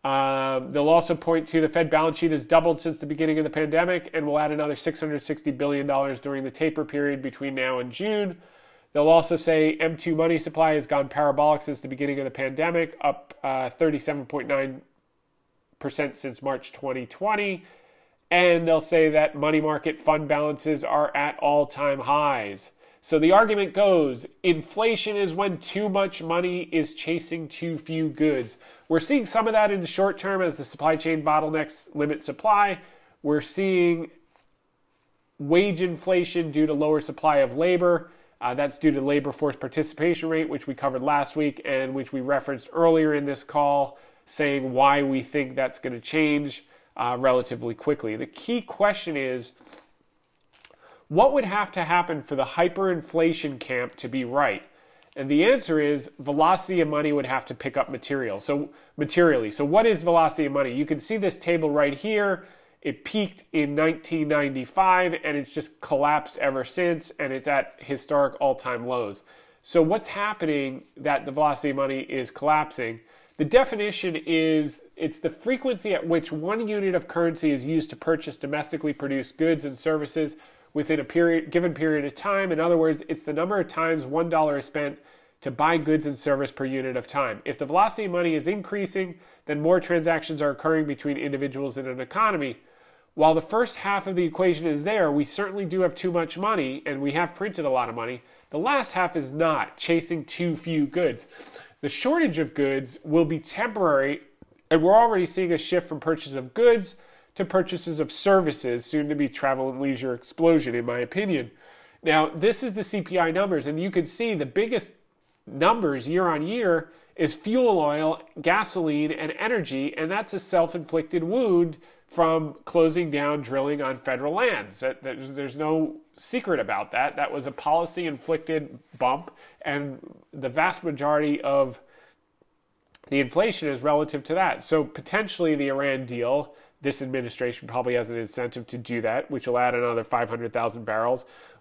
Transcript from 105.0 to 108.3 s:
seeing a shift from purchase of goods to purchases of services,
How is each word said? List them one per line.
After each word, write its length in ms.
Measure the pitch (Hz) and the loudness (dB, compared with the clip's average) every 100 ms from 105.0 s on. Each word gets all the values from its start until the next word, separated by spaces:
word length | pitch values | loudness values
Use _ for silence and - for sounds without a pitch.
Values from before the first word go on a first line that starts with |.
| 233 202 175 | 8 4 0
seeing 260 | - 180 | -2 0
a 60 | 160 | 0
shift 300 | - 180 175 | 2 -2 -2
from 120 | 151 | -6
purchase 340 | 160 160 139 | -2 -2 -4
of 200 | 135 127 | -10 -8
goods 420 | - 240 226 185 - - - _ - | 4 6 6 0 -12 -20 -20 _ -6
to 80 | |
purchases 560 | 185 185 180 175 - 156 | 0 0 0 -4 -6 -4
of 100 | 156 | -4
services, 760 | - 202 | 0 4